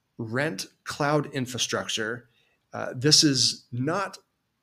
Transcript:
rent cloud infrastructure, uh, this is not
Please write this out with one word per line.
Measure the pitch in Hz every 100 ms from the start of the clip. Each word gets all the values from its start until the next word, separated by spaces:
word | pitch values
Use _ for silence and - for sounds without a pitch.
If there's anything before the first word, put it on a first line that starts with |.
| _ -
rent | 110 120 151 190 - _
cloud | - - 147 151 143
infrastructure, | 143 123 120 - 107 95 - 107 120 - _ _ _ _
uh, | 110 110
this | 127 139 151
is | 156 127 - - _
not | 123 139 185 190 - _ _ _ _